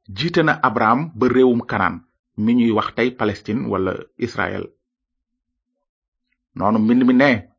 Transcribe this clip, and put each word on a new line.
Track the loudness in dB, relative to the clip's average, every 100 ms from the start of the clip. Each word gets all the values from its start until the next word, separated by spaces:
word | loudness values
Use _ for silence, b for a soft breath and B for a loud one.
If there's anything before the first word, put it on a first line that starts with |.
| -20
jiite | -6 -2 0
na | 0 0
Abraham | 0 2 2 2 -2
ba | -2 0
réewum | 4 4 2 -2
Kanaan, | -2 -2 -4 _ _ _ -4
mi | 0
ñuy | 2 2
wax | 0 -2
tey | -2 -4
Palestine | 0 -2 -2 -6 -6 -4
wala | -4 -4 -6 -12 -10
Israël. | -8 -4 -6 -6 -12 _ _ _ _ _ _ _ _ _ _ _ _ _ _ _ _ _ _
Noonu | -4 0 2
mbind | 2 2
mi | 4
ne | 4 2 0 -4